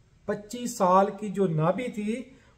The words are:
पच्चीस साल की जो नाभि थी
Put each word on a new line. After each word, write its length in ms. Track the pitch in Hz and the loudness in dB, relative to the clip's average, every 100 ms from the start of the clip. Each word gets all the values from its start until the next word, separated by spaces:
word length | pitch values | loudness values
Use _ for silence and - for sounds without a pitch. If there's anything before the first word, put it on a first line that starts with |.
| _ _ - | _ _ -6
पच्चीस 480 | 202 - 240 240 - | -6 -8 -8 -8 0
साल 320 | 185 185 202 | 4 6 4
की 180 | 202 214 | 0 -6
जो 160 | 190 190 | 0 0
नाभि 400 | 156 160 190 247 | 2 0 0 -4
थी 260 | - 208 240 - - _ | -6 -6 -6 -8 -18 _